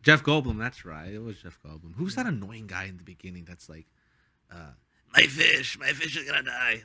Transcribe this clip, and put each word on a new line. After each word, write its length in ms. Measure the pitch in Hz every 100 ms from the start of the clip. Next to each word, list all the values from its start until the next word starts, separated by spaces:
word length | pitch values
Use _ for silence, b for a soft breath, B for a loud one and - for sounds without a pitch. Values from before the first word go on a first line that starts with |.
Jeff 200 | - 151
Goldblum, 360 | 143 151 131 110
that's 260 | 117 -
right. 280 | 90 78 80
It 100 | 107
was 200 | 113 101
Jeff 160 | 92 -
Goldblum. 300 | 73 80 82 90
Who's 180 | 180
that 120 | 220 247
annoying 400 | 139 98 113 110
guy 180 | 92
in 120 | 95 90
the 60 |
beginning 420 | 87 87 95 90
that's 240 | 85 87 -
like, 180 | 80 82 _ _ _ _ _ _
uh, 220 | 87 78 62 _ _ _
My 80 | -
fish, 560 | - 135 165 156 127 -
my 140 | 135
fish 240 | 143 160 151
is 120 | 139
gonna 140 | 147
die. 380 | 131 123 123 113